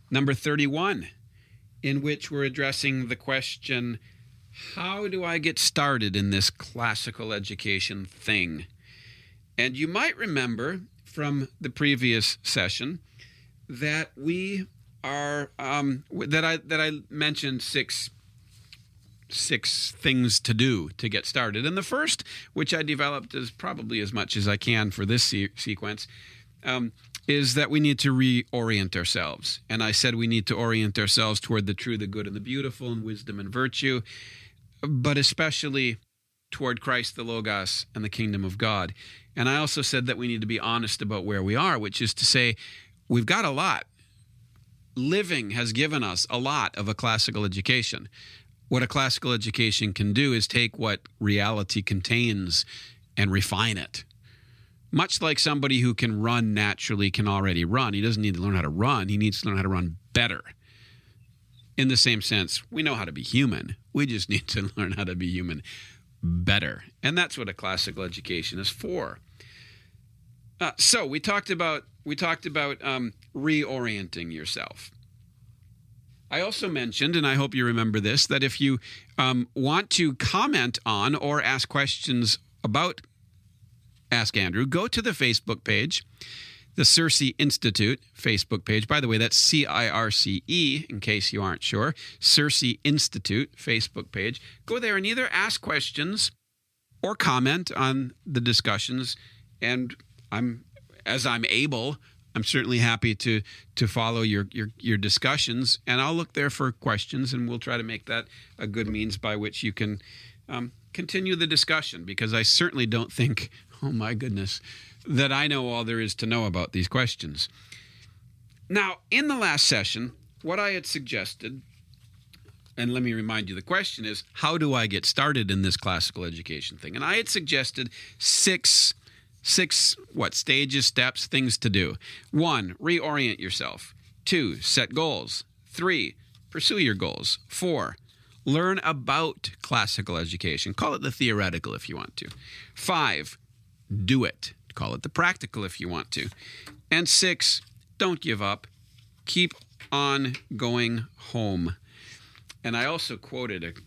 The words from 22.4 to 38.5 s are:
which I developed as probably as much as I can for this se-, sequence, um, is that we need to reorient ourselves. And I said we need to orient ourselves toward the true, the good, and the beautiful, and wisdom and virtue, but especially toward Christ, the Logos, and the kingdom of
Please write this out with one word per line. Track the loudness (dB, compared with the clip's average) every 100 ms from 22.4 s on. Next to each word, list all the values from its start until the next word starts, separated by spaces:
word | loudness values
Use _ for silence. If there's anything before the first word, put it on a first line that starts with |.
| -10
which | -4 -2
I | -2
developed | -2 -2 -2 -4 -8
as | -8 -8
probably | -8 -8 -8 -4 -2
as | -2
much | -2 -2 0
as | 2
I | 2
can | 2 2 0
for | -2 0
this | 2
se-, | 2 0 -4 -6
sequence, | -8 -6 -8 -10 -12 -16 -20 -20 -20 -8 -4
um, | -2 -4 -8 -16 -6 0
is | 2 2
that | 2 2
we | 4
need | 4 2
to | 2
reorient | 4 4 4 0 -2 0 0 0 -2
ourselves. | -2 -2 -2 -4 -6 -8 -6
And | -2
I | 2
said | 2 2 2
we | 2
need | 0 0
to | 0
orient | 0 2 0 0
ourselves | 2 4 4 0
toward | 0 0 0
the |
true, | -2 -4 -4
the | -4
good, | -6 -6
and | -8
the |
beautiful, | -6 -4 -4 -6 -6
and | -6 -6
wisdom | -8 -10 -8
and | -4
virtue, | 0 0 0 0 0 -2 -14 -18 -20 -20 _ -20 -8 -2
but | 2 2 4
especially | 2 2 0 0 -2 0 0 -2 _ _ _ _ _
toward | -4 -2 -2
Christ, | 0 0 -2 -6
the |
Logos, | -6 -4 -2 -2 -2 -4 -6 -6
and |
the | -6
kingdom | -2 -2 -2
of | -4